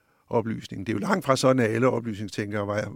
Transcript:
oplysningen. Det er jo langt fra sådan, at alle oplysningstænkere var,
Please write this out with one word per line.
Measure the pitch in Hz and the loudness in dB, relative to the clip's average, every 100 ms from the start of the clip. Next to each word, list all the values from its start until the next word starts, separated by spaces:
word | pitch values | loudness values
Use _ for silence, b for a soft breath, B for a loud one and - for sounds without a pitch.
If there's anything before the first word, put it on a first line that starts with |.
| b b b | b b b
oplysningen. | 120 110 110 - - 98 | 0 0 -6 -8 -8 -4
Det | |
er | |
jo | 104 | -4
langt | - 196 | -2 -2
fra | 139 131 | 2 4
sådan, | 131 131 | 4 4
at | 113 | 4
alle | 113 127 | 4 2
oplysningstænkere | 117 117 101 107 - 104 104 101 | 2 -2 -6 -6 -6 -4 -4 -2
var, | 104 104 | -2 -4